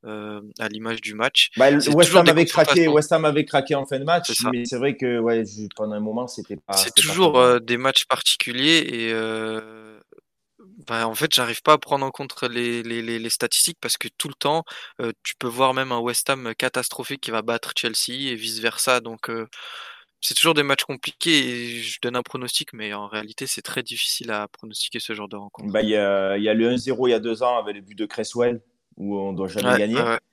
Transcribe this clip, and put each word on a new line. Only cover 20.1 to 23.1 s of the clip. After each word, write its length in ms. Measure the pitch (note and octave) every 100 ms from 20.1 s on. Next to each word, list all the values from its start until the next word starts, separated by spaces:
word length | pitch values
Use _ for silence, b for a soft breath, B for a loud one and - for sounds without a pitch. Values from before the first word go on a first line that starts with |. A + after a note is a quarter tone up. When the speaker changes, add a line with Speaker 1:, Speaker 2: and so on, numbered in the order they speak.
| _
Speaker 1:
c'est 120 | - -
toujours 180 | E3 D#3
des 80 |
matchs 200 | C#3+ C#3
compliqués 680 | - C3+ - - E3+ D#3 B2+
et 180 | A#2+ A#2+ A#2
je 180 | A2 -
donne 140 | B2 B2
un 60 |
pronostic, 500 | A#2+ C3 B2+ - -
mais 200 | A#2+ G#2+
en 140 | G#2
réalité, 380 | G2+